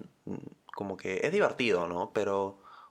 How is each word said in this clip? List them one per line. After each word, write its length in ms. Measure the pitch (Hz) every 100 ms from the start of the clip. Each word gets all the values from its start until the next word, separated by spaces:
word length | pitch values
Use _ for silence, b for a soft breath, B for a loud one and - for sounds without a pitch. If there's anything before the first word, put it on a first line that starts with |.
| - _ -
n-, 140 | - - - -
como 220 | - 98 92
que 240 | 92 95
es 80 | 143
divertido, 540 | 202 147 - 120 90 85
¿no? 220 | 87 -
Pero, 460 | 110 101 98 98 - B B B